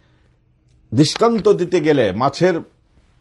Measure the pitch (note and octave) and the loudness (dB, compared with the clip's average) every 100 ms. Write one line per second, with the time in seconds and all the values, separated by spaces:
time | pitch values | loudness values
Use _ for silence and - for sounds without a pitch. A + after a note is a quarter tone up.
0 | _ _ _ _ _ _ _ _ _ A2 | _ _ _ _ _ _ _ _ _ 0
1 | D3 - A3+ A3+ G3+ E3+ F3 F3+ D3+ C#3+ | 0 0 0 2 0 0 0 -2 0 0
2 | G#2 F#2+ C3+ - F3 E3 - _ _ _ | 0 -2 -4 0 0 -2 -8 _ _ _
3 | _ _ | _ _